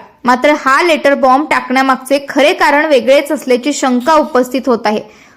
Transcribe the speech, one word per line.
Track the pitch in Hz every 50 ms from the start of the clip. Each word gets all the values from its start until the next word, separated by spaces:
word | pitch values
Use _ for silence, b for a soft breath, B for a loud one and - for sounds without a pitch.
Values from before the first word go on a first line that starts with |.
| - - _ _ -
मात्र | 240 254 240 262 294 302 294
हा | - 262 262 302 339
लेटर | 349 311 269 - 277 285
बॉम्ब | 277 269 262 254 269 311 -
टाकण्यामागचे | 311 254 - - 247 269 262 269 254 254 262 - 277 285 277 -
खरे | - - 262 311 370
कारण | 370 359 302 285 294 311
वेगळेच | 320 294 247 214 240 269 285 277 277
असल्याची | 311 247 - 262 247 254 247 294 277
शंका | - 294 262 247 247 240 320 320
उपस्थित | 302 285 - - 247 247 254 - 262 247
होत | 277 233 214 226
आहे. | 214 214 214 - B B B B B B